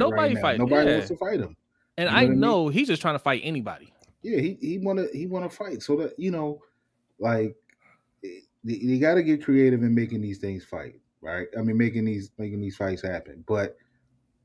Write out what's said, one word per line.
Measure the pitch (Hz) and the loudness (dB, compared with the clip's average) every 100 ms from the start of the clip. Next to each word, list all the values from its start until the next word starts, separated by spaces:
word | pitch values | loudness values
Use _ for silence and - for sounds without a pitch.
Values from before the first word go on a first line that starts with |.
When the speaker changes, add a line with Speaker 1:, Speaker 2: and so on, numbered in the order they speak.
Speaker 1:
right | 262 | 4
Speaker 2:
Nobody | - 285 107 | 2 2 2
Speaker 1:
now. | |
Speaker 2:
fight, | 151 117 | 0 2
Speaker 1:
Nobody | 123 143 - | 4 4 4
Speaker 2:
yeah. | 113 | 2
Speaker 1:
wants | 98 | 0
to | 175 | -4
fight | 190 196 | -2 -2
him. | 90 80 _ _ _ - | -4 -10 _ _ _ -4
Speaker 2:
And | 170 | 2
Speaker 1:
You | |
know | |
Speaker 2:
I | - | 4
Speaker 1:
what | 131 | 4
I | |
mean? | 131 | 6
Speaker 2:
know | 240 202 151 | 4 4 2
he's | 139 294 | 0 0
just | 160 | 0
trying | 170 143 | 0 0
to | |
fight | 143 127 | 0 0
anybody. | 160 151 104 85 - _ _ _ | -2 -6 -6 -10 -16 _ _ _
Speaker 1:
Yeah, | 202 190 | -4 -2
he, | 156 196 | -2 -4
he | 151 190 | -6 -4
wanna, | 190 190 160 | -2 -2 -2
he | 139 180 | -6 -6
wanna | 185 175 | -6 -8
fight. | - 202 117 | -8 -10 -10
So | - 147 | -2 -2
that, | 160 - | -2 -4
you | 185 | -4
know, | 170 151 147 _ _ _ _ _ _ | -2 -4 -8 _ _ _ _ _ _
like, | 113 113 110 - _ _ _ _ _ _ | -2 0 -2 -6 _ _ _ _ _ _
eh, | 95 90 _ _ 113 | -20 -20 _ _ -8
they, | 107 | -4
they | 120 127 | -2 2
gotta | 151 180 | 4 4
get | 160 151 | 2 0
creative | 147 135 131 123 | 2 4 6 4
in | 120 117 | 4 2
making | 113 113 | 0 -4
these | 104 98 | -6 -6
things | 101 95 - | -6 -8 -10
fight, | 85 65 - _ _ | -12 -12 -16 _ _
right? | 76 90 90 110 | -8 -6 -6 -2
I | |
mean, | 113 113 | 0 2
making | 117 113 110 | 2 2 -2
these, | 104 98 - | -2 -8 -10
making | 107 104 | -8 -6
these | 101 - | -8 -4
fights | 98 92 | -4 -4
happen. | 92 87 - 69 82 | -6 -8 -10 -18 -4
But | 107 98 - _ _ _ _ _ _ | -2 -2 -6 _ _ _ _ _ _